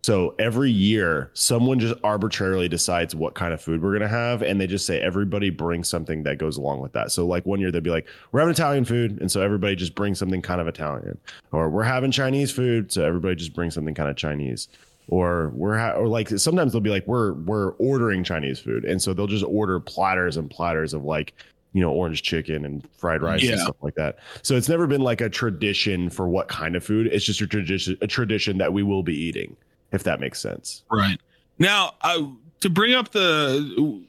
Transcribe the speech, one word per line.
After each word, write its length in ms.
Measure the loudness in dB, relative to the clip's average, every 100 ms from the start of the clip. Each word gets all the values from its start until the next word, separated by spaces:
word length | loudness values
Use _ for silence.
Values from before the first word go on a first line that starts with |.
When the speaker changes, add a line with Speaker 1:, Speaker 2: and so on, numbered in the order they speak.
Speaker 1:
So 320 | 2 2 2 0
every 320 | 0 2 2
year, 600 | 4 4 4 2 0 -2
someone 460 | -2 2 4 4 2
just 160 | 0 0
arbitrarily 640 | 0 0 0 0 0 2 0
decides 460 | 0 0 0 0
what 200 | -2 -4
kind 200 | -2 -4
of 80 | -2
food 200 | -2 0
we're 120 | 2
gonna 120 | 0 0
have, 360 | 0 0 0
and 180 | 0 0
they 60 | 0
just 180 | -2
say, 160 | 0 0
"Everybody 480 | 0 0 0 0 0
bring 340 | 0 -2 -2
something 420 | -2 -4 -4 -4
that 120 | -2 -2
goes 220 | -2 -2
along 220 | -4 -4
with 120 | -4
that." 180 | -4 -2
So, 160 | 0 0
like, 200 | 0 0
one 120 | -2
year 140 | 0
they'd 100 | 0
be 60 | 0
like, 180 | -2 -4 -20 -4
"We're 100 | 2
having 120 | 2
Italian 320 | 2 2 2
food," 320 | 2 0 0 -2
and 100 | -2
so 80 | 0
everybody 340 | 2 2 0
just 200 | 0 -4
brings 240 | -2 -2 0
something 240 | -2 -2
kind 180 | -2 -2
of 80 | -2
Italian. 480 | -4 -6 -6 -8 -12 -16 -20 _
Or, 180 | 0 2
"We're 140 | 2
having 260 | 2 2 0
Chinese 400 | 0 0 0 0
food," 420 | 0 2 0 0
so 100 | 0
everybody 320 | 2 2 0
just 200 | -2 -4
brings 180 | -4 -4
something 220 | -2 -4
kind 160 | -2 -2
of 60 | -2
Chinese. 520 | -4 -2 -4 -6 -10 -16 _ _ -2
Or, 440 | 2 2 2 -2
"We're 240 | -2 0 0
ha-" 160 | 0
or, 120 | 0 0
like, 220 | 0 -2
sometimes 440 | 0 2 2 2
they'll 100 | 2
be 80 | 2
like, 160 | 0 0
"We're, 260 | 0 0
we're 380 | 0 -2 0 0
ordering 520 | 0 0 2 2 2
Chinese 340 | 0 -2 -2 -4
food," 260 | -4 -4
and 160 | 0 0
so 140 | 0
they'll 120 | 0 0
just 180 | 0 0
order 340 | 0 0 -2
platters 560 | -4 0 2 2 0 -2
and 140 | -6
platters 420 | -4 -2 0 -2
of, 120 | -4
like, 280 | -2 -4 -4 _ -20 _ _
you 80 | 0
know, 100 | 2
orange 320 | 2 0 -2
chicken 440 | -2 -4 -2 -6 -6
and 200 | -8 -12 _
fried 240 | -2 0
rice 180 | 0 0
and 120 | 2
Speaker 2:
Yeah. 40 | 0
Speaker 1:
stuff 120 | -2 -4
like 140 | -6
that. 240 | -2 -4 -4 -16 -10
So 120 | 0
it's 140 | 0 2
never 180 | 2 2
been, 140 | 2
like, 220 | 2 0
a 80 | -2
tradition 800 | -2 -4 0 0 2 0 0 -2
for 180 | -2 0
what 200 | 0 -2
kind 280 | -4 -2 -4
of 80 |
food. 220 | 0 0 2
It's 180 | 0
just 160 | 0 -2
a 60 | -2
tradition, 500 | -2 0 -2 -2 -2
a 40 | -2
tradition 520 | 0 0 0 0 0
that 160 | 2
we 80 | 2
will 200 | 2 2
be 140 | 0 -2
eating, 400 | -2 -4 -8 -12 _ _ _
if 140 | -2
that 160 | 0 -2
makes 200 | -4 -6
sense. 440 | -8 -8 -10 -16 _
Speaker 2:
Right. 280 | 2 2 0 _ _ _ _
Now, 360 | 2 4 0 -2
I, 300 | -2 0 -2 -8 -20 _
to 100 | 0
bring 240 | 2 4
up 160 | 4 2
the 880 | 2 4 4 4 2 0 0 0 0